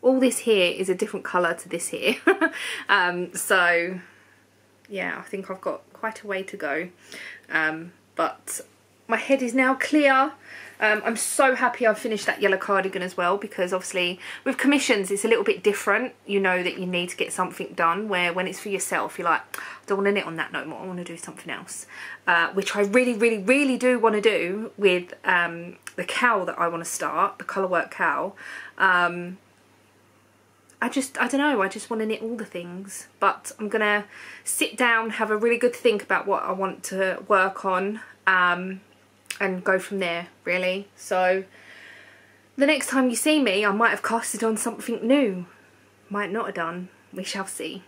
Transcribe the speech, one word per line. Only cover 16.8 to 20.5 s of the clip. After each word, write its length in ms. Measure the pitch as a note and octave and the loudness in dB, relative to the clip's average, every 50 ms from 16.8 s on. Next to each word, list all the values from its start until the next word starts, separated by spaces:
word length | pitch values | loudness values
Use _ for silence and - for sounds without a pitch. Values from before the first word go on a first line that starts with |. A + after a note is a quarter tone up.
| F#3 | -6
need 240 | F3+ F3+ F3 F3 F3+ | -2 -2 -2 -2 -4
to 80 | - | -4
get 160 | - F3 - - | -6 -6 -6 -2
something 400 | - F#3 - - - F#3+ - - | -4 -4 -4 -4 -10 -10 -10 -4
done, 340 | - E3+ E3 E3+ F#3+ A3 | 0 0 0 0 0 -2
where 240 | G#3+ G3 F3+ F3 F3 | -2 -2 0 0 0
when 160 | E3+ F#3 F3+ | 0 -2 -4
it's 120 | F#3 F#3 - | -4 -6 -8
for 100 | - G#3+ | -6 -6
yourself 480 | G3 F#3 - - F#3+ D#3+ G#2 - - | -4 -4 -4 -2 -2 -2 -4 -4 -6
you're 100 | - E3+ | -4 0
like, 140 | E3+ D#3+ - - - - | 0 0 0 0 -8 -14
"I 40 | - - - - - _ | -14 -12 -14 -16 -16 _
don't 100 | - G3+ | -4 -2
wanna 140 | G3 G3 G3+ | 2 2 2
knit 140 | G3+ G3+ - | 2 2 -2
on 80 | E3+ E3 | -4 -6
that 160 | D#3+ C#3+ - | -6 -6 -6